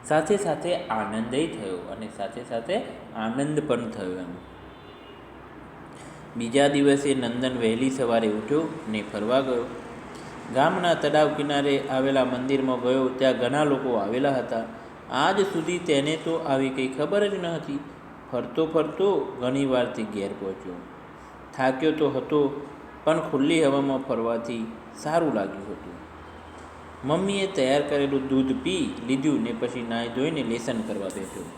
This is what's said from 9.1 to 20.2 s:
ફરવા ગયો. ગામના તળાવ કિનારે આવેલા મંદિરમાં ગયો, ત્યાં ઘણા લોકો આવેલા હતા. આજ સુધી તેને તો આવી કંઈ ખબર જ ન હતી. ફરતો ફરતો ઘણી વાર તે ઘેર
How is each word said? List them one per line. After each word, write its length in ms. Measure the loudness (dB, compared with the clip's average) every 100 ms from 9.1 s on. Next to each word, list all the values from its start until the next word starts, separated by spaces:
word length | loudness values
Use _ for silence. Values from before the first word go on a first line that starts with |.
ફરવા 260 | -4 2 2
ગયો. 260 | 4 -2 -2 -8 -12 -14 -14 -14 -14 -14 -2
ગામના 400 | 4 4 4 2
તળાવ 400 | 2 4 6 4
કિનારે 460 | 2 0 2 2 2
આવેલા 460 | 2 2 4 4
મંદિરમાં 560 | 2 0 0 2 2 2
ગયો, 280 | 2 4 2
ત્યાં 240 | 4 4
ઘણા 300 | 4 2 2
લોકો 300 | 2 2 2
આવેલા 380 | 0 0 2 2
હતા. 320 | 2 -2 -4 -4 -12 -16 -18 -4
આજ 300 | 2 4 4
સુધી 360 | 2 0 -2 -2
તેને 400 | 2 4 4 0
તો 100 | 0
આવી 340 | -2 0 2 2
કંઈ 180 | 0 -2
ખબર 400 | 0 0 2 2
જ 60 |
ન 120 | 0
હતી. 340 | -2 -4 -4 -6 -8 -16 -18 -18 -6
ફરતો 340 | -4 -2 0
ફરતો 720 | 2 2 2 2 4 4 0 -2
ઘણી 240 | 0 2
વાર 200 | 4 4
તે 180 | 2 -2
ઘેર 260 | -4 -4